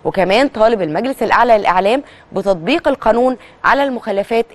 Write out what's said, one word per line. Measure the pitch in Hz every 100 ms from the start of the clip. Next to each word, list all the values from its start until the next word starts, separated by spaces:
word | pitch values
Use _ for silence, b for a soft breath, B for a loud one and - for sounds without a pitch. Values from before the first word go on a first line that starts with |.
| -
وكمان | 190 180 208 277
طالب | 220 220 226
المجلس | 165 151 240 269
الاعلى | 214 175 240 220
للاعلام | 196 180 196 254 285 B B
بتطبيق | 185 196 180 165 320 -
القانون | 269 220 226 254 254 B B
على | - 240
المخالفات | 277 240 - 196 202 226 233